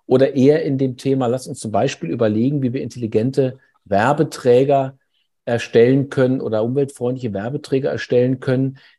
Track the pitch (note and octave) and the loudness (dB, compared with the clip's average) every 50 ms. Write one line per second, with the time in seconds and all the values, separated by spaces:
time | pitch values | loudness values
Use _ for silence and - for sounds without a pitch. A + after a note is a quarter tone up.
0 | _ - B2+ C3 C3+ - - C#3+ B2+ C#3 D3+ D#3+ - D#3 C3+ C3+ C#3 C3 B2+ - | _ 0 2 4 2 2 2 4 4 4 4 4 2 -2 -2 -2 -2 -2 -4 -4
1 | - C3+ C3+ C3+ B2+ A#2 A#2+ B2+ - - C3+ - - A2 G#2 G2+ B2 C#3+ - - | -2 -2 0 0 0 -2 -2 -4 -6 -10 -14 -10 -8 -4 -2 0 0 0 -4 -6
2 | - E3 D#3 A#2+ A#2 G#2+ G#2+ A2 A#2 C3+ D3+ C#3+ C3 A#2+ A#2+ C#3 D3 A#2 - B2+ | -8 -6 -2 0 0 0 2 2 0 0 0 -2 -2 -2 -4 -6 -8 -8 -10 -8
3 | A#2+ G#2+ A2+ A2 A2+ C3+ C3 D3 C3+ B2+ B2+ - _ _ _ _ _ F#2+ G2 G2 | -6 -2 -2 0 0 0 0 0 -2 -2 -2 -8 _ _ _ _ _ -2 0 2
4 | A2 C3 D3 D3+ D#3 - - - - B2+ A#2+ B2+ C#3 C#3+ C#3 C3+ C3 C3 C3+ _ | 2 2 2 2 0 -4 -4 -2 2 4 4 4 4 4 2 0 0 -2 -8 _
5 | _ _ _ _ _ _ _ _ - B2 A#2+ A#2 - - - A#2 A#2 B2 C3+ C#3 | _ _ _ _ _ _ _ _ -6 -4 -4 -4 -2 0 4 4 6 6 4 2
6 | C3 C#3 - C#3 B2+ B2+ B2+ C3+ - A#2+ A2 G#2+ A2+ A#2+ C3 C#3+ C#3 - - - | 0 -2 0 0 0 2 0 -2 -4 -4 -2 -2 -2 -2 -2 -2 -2 -4 -6 -6
7 | B2 B2 C3 B2+ B2+ A2+ G2 G2 G#2 A#2+ C#3+ D3 - - C#3 C3+ C3+ C#3+ C#3+ A#2 | -6 -6 -6 -4 -6 -6 -6 -6 -6 -6 -8 -8 -6 -4 -4 -2 -2 -2 -4 -6
8 | - - B2+ B2 B2 B2+ C3 B2+ - - B2+ B2+ C3+ C3+ C3+ - _ _ _ | -4 0 0 2 2 2 0 -2 -2 -2 -2 0 -2 -4 -6 -10 _ _ _